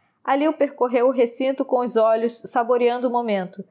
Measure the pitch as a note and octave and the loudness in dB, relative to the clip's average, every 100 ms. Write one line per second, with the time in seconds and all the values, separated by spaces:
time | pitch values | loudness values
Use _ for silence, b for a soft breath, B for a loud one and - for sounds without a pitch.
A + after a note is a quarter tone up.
0 | _ _ - C#4 D4+ D#4 C#4+ - B3 B3 | _ _ -2 0 0 0 -2 0 0 2
1 | B3 B3 A#3 - C4 C4+ C4 B3+ B3 A3+ | 2 2 0 0 -2 -2 -2 -2 0 2
2 | A3 A3+ A#3 A#3 - B3 A#3 B3 A#3+ B3 | 2 2 0 -6 -6 -2 0 2 2 0
3 | A#3+ A#3+ A#3+ G3 F#3 - - | -2 -2 -2 -2 -4 -10 -18